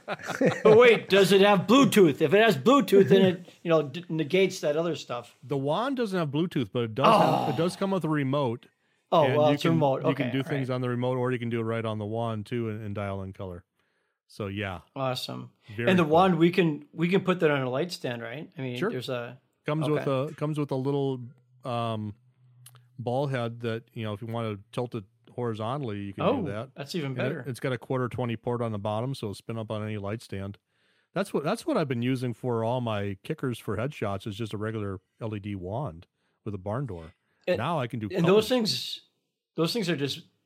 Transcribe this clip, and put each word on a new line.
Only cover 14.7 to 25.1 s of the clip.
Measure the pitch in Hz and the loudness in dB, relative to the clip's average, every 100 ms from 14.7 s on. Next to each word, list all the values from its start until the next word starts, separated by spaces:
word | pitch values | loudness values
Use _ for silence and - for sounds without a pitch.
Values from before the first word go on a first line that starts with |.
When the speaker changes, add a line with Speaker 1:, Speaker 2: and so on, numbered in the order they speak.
| 87 - | -6 -12
Speaker 2:
Awesome. | 135 131 127 - 127 127 _ _ 107 | -6 -4 -4 -8 -12 -14 _ _ -4
Speaker 3:
Very | 151 | 2
Speaker 2:
And | 185 | 2
the | |
Speaker 3:
cool. | 156 | 4
Speaker 2:
wand, | 160 190 160 | 4 4 6
we | 170 | 4
can, | 175 170 147 - | 4 0 0 -8
we | - 175 | -4 0
can | 185 | 2
put | 185 180 | 2 2
that | 156 | 2
on | 143 | 2
a | 131 | 0
light | 127 175 | -2 -4
stand, | - 135 120 | -6 -6 -6
right? | 117 135 180 - | -8 -12 -14 -10
I | |
mean, | 131 123 | -8 -4
Speaker 3:
Sure. | 190 | -4
Speaker 2:
there's | 131 123 | -4 -6
a | 123 120 127 _ _ - | -8 -8 -14 _ _ -4
Speaker 3:
Comes | 156 147 | -2 0
with | 147 135 | 0 0
Speaker 2:
okay. | 135 147 | -2 -2
Speaker 3:
a, | 160 | -4
comes | 151 151 | -6 -4
with | 143 | -4
a | 135 | -2
little, | 131 143 139 131 120 - _ _ | -2 -2 -2 -4 -10 -18 _ _
um, | 131 120 117 110 107 - _ _ _ _ - - _ - | -6 -4 -2 -4 -6 -10 _ _ _ _ -20 -20 _ -10
ball | 117 123 143 | -4 -2 -2
head | 131 117 117 | -2 -4 -6
that, | 117 113 - | -6 -6 -10
you | 120 | -10
know, | 110 | -8
if | 101 | -8
you | 113 | -8
wanna | 113 113 104 - | -6 -6 -6 -8
tilt | - 123 | -8 -6
it | 120 98 | -8 -10